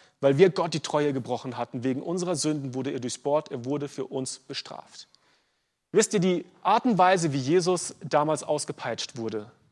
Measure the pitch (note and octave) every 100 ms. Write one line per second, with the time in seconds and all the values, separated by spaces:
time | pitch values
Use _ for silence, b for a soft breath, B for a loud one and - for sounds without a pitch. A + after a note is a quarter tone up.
0 | b _ C#3 C#3 F#3+ - E3+ D#3 - D3+
1 | D3 C3 A2+ B2 C3+ A#2 A#2 B2+ B2+ C3
2 | D#3 F3+ F3 D#3+ D#3 D#3 C3+ B2 C3 C#3
3 | A#2+ - C#3+ D3+ D#3 B2+ A#2+ D3 C#3+ -
4 | - C3+ C3 - - C#3 - - - -
5 | - _ _ _ _ _ _ _ _ G3
6 | G#3+ G#3+ F#3 F3 - _ F#3 A3 B3+ F#3
7 | F3+ F#3+ E3 C#3 B2+ F3+ F3 F3+ - -
8 | C#3 D3+ D3+ D3+ - D3 - - B2+ A2+
9 | - B2 A2+ A2 G#2+ _ _